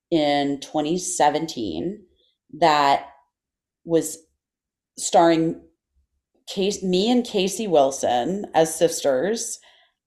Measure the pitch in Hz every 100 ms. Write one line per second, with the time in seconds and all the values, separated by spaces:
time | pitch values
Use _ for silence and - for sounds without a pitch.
0 | - 165 147 143 143 139 - 156 151 180
1 | - - 147 147 160 127 104 80 170 208
2 | - _ _ _ _ 156 165 147 139 139
3 | - - _ _ _ _ _ _ 165 165
4 | 160 - _ _ _ _ _ _ _ -
5 | - 196 165 165 165 - - _ _ _
6 | _ _ _ _ - 196 196 202 185 180
7 | 220 247 240 208 185 185 214 156 135 139
8 | 104 123 127 196 - 160 160 - 165 -
9 | 147 131 180 233 - - _ _ _ _